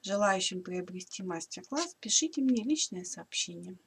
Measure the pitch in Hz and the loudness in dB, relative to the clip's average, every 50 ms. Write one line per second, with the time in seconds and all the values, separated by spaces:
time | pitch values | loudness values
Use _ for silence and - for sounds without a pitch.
0 | _ 190 196 202 208 202 190 190 185 - 190 180 180 185 180 180 180 180 180 185 | _ 0 2 4 4 4 4 4 2 0 -2 -2 -6 -4 -4 -4 -4 -4 -8 -10
1 | 180 - - - 196 185 175 165 160 - - - 185 - - 285 339 339 - _ | -10 -10 -10 -8 -4 -2 -2 -4 -4 -8 -12 -14 -10 -4 -2 0 0 -2 -4 _
2 | - 220 - - 320 320 - - 269 262 254 233 214 247 302 302 - - - 180 | -2 4 4 4 4 4 0 2 4 4 4 4 4 2 2 2 2 -2 -2 -6
3 | 180 180 - - 165 _ - - - - 175 175 175 180 185 185 _ | -8 -8 -10 -10 -12 _ -4 -4 -4 -4 -6 -10 -10 -12 -12 -14 _